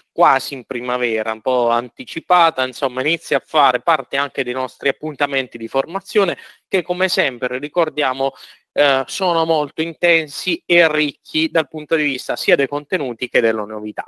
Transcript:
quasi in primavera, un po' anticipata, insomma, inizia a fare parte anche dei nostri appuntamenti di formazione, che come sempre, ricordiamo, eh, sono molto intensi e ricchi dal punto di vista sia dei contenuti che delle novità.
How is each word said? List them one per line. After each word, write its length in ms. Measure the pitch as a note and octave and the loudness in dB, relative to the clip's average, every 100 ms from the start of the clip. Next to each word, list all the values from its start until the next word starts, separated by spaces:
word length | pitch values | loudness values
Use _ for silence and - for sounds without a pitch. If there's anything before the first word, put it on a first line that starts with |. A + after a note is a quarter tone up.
| _ | _
quasi 420 | - E3+ C3+ - | 2 4 4 0
in 100 | C3+ | -8
primavera, 680 | A#2+ A#2+ B2 B2 B2 A2 A2 | -8 -8 -4 -2 0 0 -2
un 80 | A2 | -4
po' 300 | A#2+ B2+ A#2+ | 0 2 2
anticipata, 960 | A#2 B2 - B2+ - - F3+ E3 - C3 | 2 -2 -10 -14 -10 2 4 4 2 -2
insomma, 340 | B2 C3+ B2 | -2 -4 -2
inizia 380 | C#3 E3 - C#3 | -2 -4 -2 -2
a 40 | |
fare 360 | - D#3 C#3 B2 | 0 2 4 2
parte 380 | - D#3+ B2+ C#3 | 0 0 -2 -4
anche 260 | C#3+ - | -4 -4
dei 80 | B2 | -4
nostri 360 | B2 B2+ - C3+ | -4 -6 -4 -4
appuntamenti 680 | - D#3 C#3+ C#3+ C#3 B2+ A#2 | -4 -6 -4 -2 -2 -6 -8
di 120 | A2+ | -4
formazione, 680 | C3+ C3+ F#3 - A3 F#3+ C#3+ - - _ | -4 -2 -6 -4 0 0 -2 -10 -20 _
che 140 | F#3+ | -2
come 260 | E3 F3+ F#3 | -2 -2 0
sempre, 500 | F#3+ D3+ B2 B2 B2+ | 0 -2 -2 -4 -4
ricordiamo, 720 | D3 F3+ D#3+ C#3 C#3 C3 C3+ - - - _ | -4 0 0 0 -2 0 -2 -4 -12 -20 _
eh, 320 | - D3 C3+ C3+ | 0 2 2 -2
sono 380 | - F#3 E3 | -2 0 2
molto 380 | E3 D#3+ D3 - | 2 0 0 -4
intensi 800 | E3 D#3+ F3 E3 D3+ - - F3 - | -6 0 2 2 0 -6 -4 -4 2
e 240 | F3 E3 | 4 4
ricchi 600 | D#3 D3+ - - D#3 D#3+ | 2 -2 -4 -6 -2 0
dal 180 | D#3+ D#3 | 0 -2
punto 280 | D#3 D3+ D#3+ | -6 -2 0
di 60 | |
vista 320 | D3 C3 - | 0 -4 -6
sia 220 | B2 - F3 | -4 2 2
dei 100 | C3+ | 2
contenuti 600 | C#3+ D3 F3+ C#3 A#2 - | -4 -4 -4 -4 -6 -2
che 120 | B2+ | 0
delle 240 | A2+ A2 | 0 -2
novità. 400 | G#2 G#2+ G#2+ G2+ | -4 -8 -8 -8